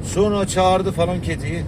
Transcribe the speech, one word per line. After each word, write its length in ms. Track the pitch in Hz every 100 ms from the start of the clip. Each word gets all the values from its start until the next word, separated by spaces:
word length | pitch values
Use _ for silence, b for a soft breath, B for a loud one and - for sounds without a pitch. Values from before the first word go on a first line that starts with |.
Sonra 420 | - 170 208 202 190
çağırdı 460 | 185 185 185 185
falan 300 | 151 175 180
kediyi. 400 | 170 151 147 170